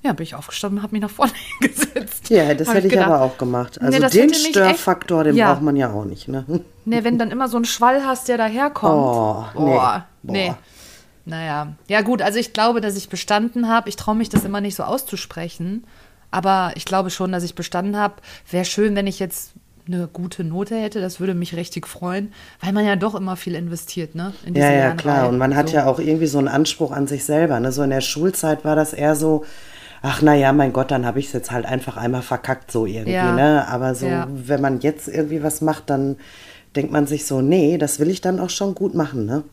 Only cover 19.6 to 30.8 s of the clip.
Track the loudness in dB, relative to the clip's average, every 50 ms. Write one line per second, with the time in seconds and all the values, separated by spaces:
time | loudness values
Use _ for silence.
19.6 | _ _ _ _ _ -6 -4 -4 -4 -6 -8 -8 -10 -8 -6 -6 -6 -4 -4 -4
20.6 | -4 -4 -4 -4 -4 -4 -4 -4 -6 -6 -6 -4 -4 -2 -2 -2 -4 -4 -6 -8
21.6 | -8 -8 -8 -10 -10 -10 -12 -8 -6 -4 -4 -4 -6 -8 -10 -18 -20 -20 -18 _
22.6 | -4 -2 0 2 2 2 2 2 0 -2 -2 -4 -4 -4 -6 -6 -6 -6 -6 -6
23.6 | -6 -6 -8 -8 -10 -10 -8 -8 -8 -8 -8 -8 -8 -8 -10 -12 -8 -2 2 4
24.6 | 6 6 6 6 4 4 2 0 0 2 2 4 4 4 2 2 2 2 4 2
25.6 | 2 2 2 4 4 4 2 2 2 0 2 2 2 2 2 2 0 2 2 2
26.6 | 0 0 0 -2 -4 -2 0 -2 -2 -2 -2 -6 -2 0 2 2 4 4 2 0
27.6 | 0 0 0 0 0 2 0 0 -2 -2 -4 0 0 0 0 0 0 0 0 0
28.6 | 0 0 2 2 2 0 -2 0 0 2 2 2 2 2 2 2 0 -6 -14 -16
29.6 | -18 -18 -20 -20 -20 -20 -16 -8 -6 -4 0 4 6 6 6 6 6 6 6 4
30.6 | 4 4 2 0